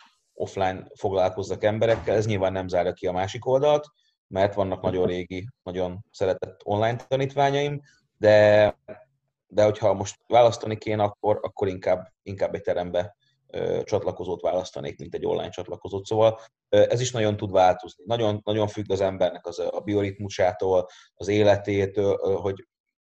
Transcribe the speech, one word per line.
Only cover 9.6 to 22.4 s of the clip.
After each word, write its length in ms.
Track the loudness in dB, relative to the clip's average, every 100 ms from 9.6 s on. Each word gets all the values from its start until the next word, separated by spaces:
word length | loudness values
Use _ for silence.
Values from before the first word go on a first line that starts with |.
hogyha 300 | 2 4 0
most 260 | 0 -4 -10 2
választani 500 | 6 6 4 -4 -6
kéne, 260 | -4 0
akkor, 360 | 0 0 0 0
akkor 260 | -4 -4 -4
inkább, 440 | -2 -2 -2 -4 _
inkább 320 | -14 -4 -4 -4
egy 60 |
terembe, 540 | -4 -4 -2 -4 -4 -8 _ _ _
ö, 340 | -6 -4 -4
csatlakozót 580 | -2 -2 -2 -6 -6 -4
választanék, 580 | -2 -2 -4 -8 -12 -12
mint 140 | -12
egy 120 | -8 -4
online 240 | -4 -6
csatlakozót. 560 | -10 -12 -12 -10 -10 -4
Szóval, 340 | 2 2 2 -6 _ _
ö, 160 | 4 4
ez 100 | 2
is 120 | -2
nagyon 260 | -2 0 -2
tud 140 | 0
változni. 520 | 4 4 2 -4 -16 -6
Nagyon, 340 | -2 0 -2
nagyon 240 | -2 -2 -2
függ 240 | -4 -4
az 100 | -2
embernek 440 | -2 0 -2 -4 -10
az, 140 | -8
a 220 | -6 -6
bioritmusától, 1040 | -2 -2 -2 -4 -8 -2 -2 0 0 0 0 -8 _
az 140 | -10 0
életétől, 920 | 4 4 4 0 -2 -2 0 0 0
ö, 120 | 0
hogy 320 | -2